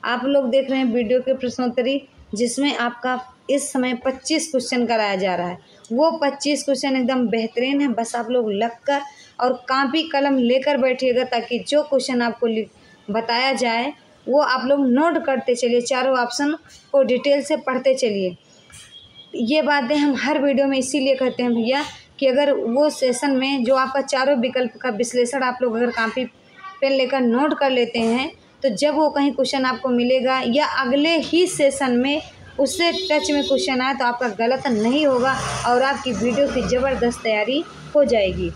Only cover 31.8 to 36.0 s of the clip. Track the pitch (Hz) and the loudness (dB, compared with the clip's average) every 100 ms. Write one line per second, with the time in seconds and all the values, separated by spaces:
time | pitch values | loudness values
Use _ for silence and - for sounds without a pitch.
31.8 | 269 240 262 294 - - - - 269 277 | 0 2 0 -2 -4 -20 -20 -2 -2 2
32.8 | 339 359 381 302 302 294 277 269 370 254 | 0 0 0 0 0 -2 2 0 0 -2
33.8 | 254 269 247 240 247 196 233 262 269 220 | -2 0 -2 0 -4 -2 0 0 0 0
34.8 | 220 277 294 254 254 262 - - 233 247 | 2 2 2 2 2 -2 -4 -4 0 2
35.8 | 269 269 | 2 0